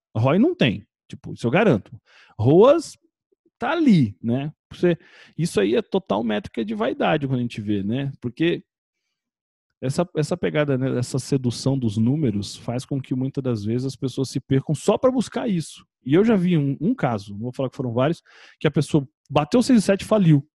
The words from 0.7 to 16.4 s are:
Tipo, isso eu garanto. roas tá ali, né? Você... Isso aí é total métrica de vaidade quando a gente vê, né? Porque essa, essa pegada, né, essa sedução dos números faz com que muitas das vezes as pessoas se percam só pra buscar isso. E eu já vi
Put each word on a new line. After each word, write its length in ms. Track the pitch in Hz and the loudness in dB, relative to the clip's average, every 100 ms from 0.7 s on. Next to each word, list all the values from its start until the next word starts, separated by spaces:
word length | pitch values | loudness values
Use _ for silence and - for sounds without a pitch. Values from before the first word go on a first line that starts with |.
| 98 - _ _ | 0 -10 _ _
Tipo, 260 | - - | -18 -16
isso 120 | - 117 | -6 -2
eu 40 | |
garanto. 420 | 165 220 107 - - _ _ _ - | 2 2 2 -2 -18 _ _ _ -2
roas 580 | 117 170 247 330 - - _ _ _ _ _ _ | 4 6 6 6 0 -16 _ _ _ _ _ _
tá 140 | 240 | -4
ali, 440 | 339 294 175 110 - | 2 4 6 4 -2
né? 300 | 117 127 151 - _ | -4 -4 -4 -12 _
Você... 240 | - 175 165 _ - - - | -2 0 0 _ -20 -14 -6
Isso 240 | 170 214 | -4 0
aí 160 | 202 233 | 0 0
é 60 | |
total 420 | - 196 - 202 | -2 -4 -2 -2
métrica 400 | 233 208 - 240 | -2 -4 -6 -8
de 100 | 214 | -6
vaidade 520 | 214 247 294 202 156 135 | -4 -4 -2 -2 0 -2
quando 120 | 127 | -2
a 20 | |
gente 180 | 120 - | -4 -6
vê, 220 | 104 101 | -4 -4
né? 300 | 98 127 143 143 | -2 -4 -6 -8
Porque 440 | 123 - 165 - - _ _ _ _ _ _ _ _ _ _ _ | -12 -4 -2 -2 -8 _ _ _ _ _ _ _ _ _ _ _
essa, 280 | 131 156 175 151 | -4 -2 -2 -4
essa 200 | 151 180 | -4 -4
pegada, 420 | 180 151 147 127 | -2 0 0 0
né, 200 | 131 123 | -2 -2
essa 200 | 120 135 | -4 -6
sedução 600 | - 139 123 117 131 135 | -2 -2 -2 -2 -2 0
dos 200 | 113 107 | -2 0
números 580 | 117 156 131 101 101 - | 0 2 0 -2 -6 -10
faz 300 | - 123 - | -10 -10 -6
com 140 | 139 | -8
que 140 | - | -6
muitas 300 | 127 135 143 | -6 -4 -6
das 200 | 131 110 | -4 -4
vezes 200 | 104 123 131 | -4 -4 -6
as 100 | - | -6
pessoas 340 | 135 - 131 | -8 -6 -6
se 100 | - | -6
percam 340 | - 139 - | -2 0 0
só 220 | 147 - - | -2 0 2
pra 140 | 262 | 2
buscar 360 | 254 - 247 262 | 0 -4 -6 -2
isso. 400 | 175 - - _ _ | -4 -6 -16 _ _
E 120 | 131 | 0
eu 100 | 160 | 2
já 120 | 226 | 4
vi 200 | 202 | 2